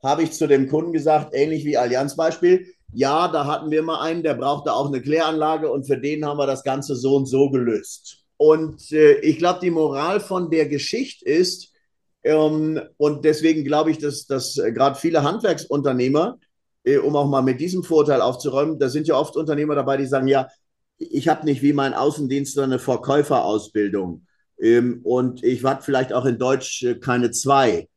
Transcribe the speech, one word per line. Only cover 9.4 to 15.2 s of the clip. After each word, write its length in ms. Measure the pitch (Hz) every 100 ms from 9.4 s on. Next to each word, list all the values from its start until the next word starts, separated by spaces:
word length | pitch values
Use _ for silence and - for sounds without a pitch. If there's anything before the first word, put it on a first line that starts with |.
| 175 175
die 120 | 180
Moral 480 | 165 151 139 160 202
von 300 | - 185 175
der 180 | 160 143
Geschichte 640 | 143 - 226 269 - -
ist, 440 | 156 180 - - _ _ _ _ _
ähm, 560 | - 156 156 156 156 156 - _
und 260 | 147 143
deswegen 400 | 160 151 160 156
glaub 240 | 143 151 156
ich, 100 | 156
dass, 280 | 147 135 -
dass, 320 | 135 - -
äh, 140 | 104
grad 260 | 113 139 135
viele 260 | 170 165